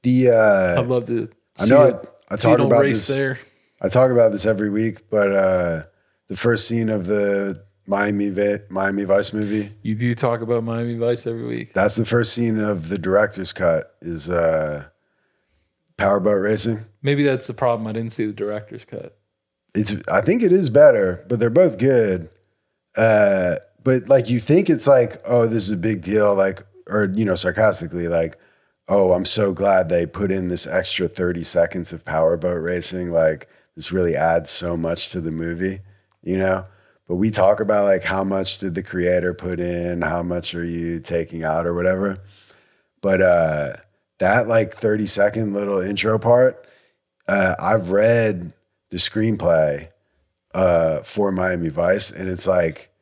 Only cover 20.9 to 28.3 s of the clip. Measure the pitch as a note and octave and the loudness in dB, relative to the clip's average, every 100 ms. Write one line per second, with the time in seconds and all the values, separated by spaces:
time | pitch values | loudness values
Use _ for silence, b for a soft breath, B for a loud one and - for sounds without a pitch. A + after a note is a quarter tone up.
20.9 | A#2 F#2+ F2+ - A#2 A#2 B2+ F3+ G#2+ C3 | 6 0 -2 -4 0 2 4 2 4 2
21.9 | B2+ G#2+ F#2 E2 _ _ _ _ _ _ | 4 2 0 -6 _ _ _ _ _ _
22.9 | - A2 G#2+ G2+ F#2+ F2+ E2 - _ C3 | 0 4 6 4 2 0 -4 -8 _ 0
23.9 | C3 B2 C3+ A#2 A#2+ A#2 D#3+ - C#3 - | 0 4 2 4 -2 4 2 4 2 4
24.9 | C3+ A2+ - - A#2+ A#2 A2+ F#2+ G2+ G#2+ | 4 4 -4 0 2 2 0 -2 -2 -2
25.9 | G#2 E2+ G#2+ G#2 G2 G2 F#2 - _ - | -4 -2 2 2 4 0 -2 -16 _ -6
26.9 | G#2+ G2+ G2 G#2 F2+ F2+ F2 G#2+ - E2+ | -2 0 0 0 0 0 2 2 2 -8
27.9 | F2 E2+ E2+ E2 | -6 -2 0 -2